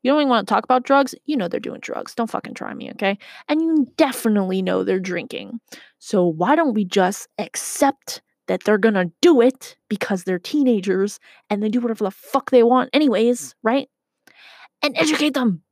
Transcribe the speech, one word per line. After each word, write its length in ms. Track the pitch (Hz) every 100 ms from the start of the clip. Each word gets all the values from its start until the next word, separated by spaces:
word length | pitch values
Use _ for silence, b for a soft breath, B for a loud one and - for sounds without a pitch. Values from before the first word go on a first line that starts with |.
You 80 | 247
don't 80 | 302
even 80 | 277
wanna 160 | 240
talk 200 | 196 208
about 200 | - 254
drugs. 300 | 254 277 277 -
You 120 | - 294
know 120 | 175
they're 120 | -
doing 200 | - -
drugs. 340 | - - -
Don't 160 | - 226
fucking 240 | - -
try 180 | - -
me, 160 | - -
okay? 260 | - 196 202 B B -
And 120 | 302
you 320 | 330 320 254 -
definitely 680 | 311 254 226 208 190 190
know 220 | 185 185
they're 160 | - 190
drinking. 600 | 185 180 156 - - 233 _ B B B
So 260 | - 208
why 300 | 180 160 180
don't 200 | 302 311
we 100 | 214
just 440 | 185 - 180 202 - -
accept 840 | - - - - 277 277 - - _ _ -
that 180 | 185
they're 140 | - 208
gonna 320 | 220 202 180 _
do 200 | 359 285
it 360 | 240 262 - - _
because 360 | 208 - 196
they're 140 | 190 180
teenagers 800 | - 302 262 220 190 185 202 - b b b
and 120 | 208
they 60 | 214
do 120 | 240
whatever 240 | 233 220
the 60 | 202
fuck 400 | - - 277 -
they 120 | 254
want 280 | 233 254 247
anyways, 600 | 277 302 202 226 247 - _
right? 260 | 220 254 - _ _ _ _ B B B B _
And 140 | 294 311
educate 380 | 320 302 302
them. 280 | 269 240 165 _